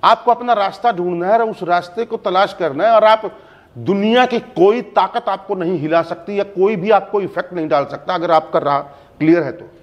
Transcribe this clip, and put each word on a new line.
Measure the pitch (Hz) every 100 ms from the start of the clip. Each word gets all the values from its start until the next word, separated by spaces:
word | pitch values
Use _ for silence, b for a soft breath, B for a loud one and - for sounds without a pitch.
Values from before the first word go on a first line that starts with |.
आपको | 180 226 -
अपना | 233 240
रास्ता | 220 196 - 240
ढूंढना | 185 180 175 180
है | 226
और | 226
उस | 196
रास्ते | 170 175 - - 226
को | 226
तलाश | 214 185 196 -
करना | 165 139 208
है। |
और | 226
आप, | 214 220 214 - B B B 120
दुनिया | 117 202 208 240 247
की | 233
कोई | - - 185 233
ताकत | 214 - 190 208 -
आपको | 190 - 202
नहीं | 170 180
हिला | 156 165
सकती | 165 170 - 202
या |
कोई | 202 175 190 220
भी | 190
आपको | 202 196 208
effect | 185 - 180
नहीं | 180 156
डाल | 147 139
सकता | 139 - 180
अगर | 170
आपका | 160 156 170
राह | 139 143
क्लियर | 147 - - - 156 170
है | 143
तो, | 120 - -